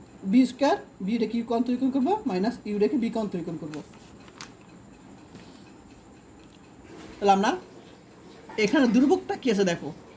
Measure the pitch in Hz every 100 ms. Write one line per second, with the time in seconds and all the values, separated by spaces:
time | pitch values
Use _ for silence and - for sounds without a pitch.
0 | - - 196 240 254 - 277 403 - -
1 | 190 233 214 233 233 233 247 247 262 269
2 | 262 427 294 185 214 240 214 208 214 269
3 | 220 220 208 185 170 160 156 151 - -
4 | - - - - - - - - - -
5 | - - - - - - - - - -
6 | - - - - - - - - - -
7 | - - 202 196 220 359 - - - -
8 | - - - - - - 208 311 247 214
9 | 285 370 - 392 254 202 190 170 147 156
10 | -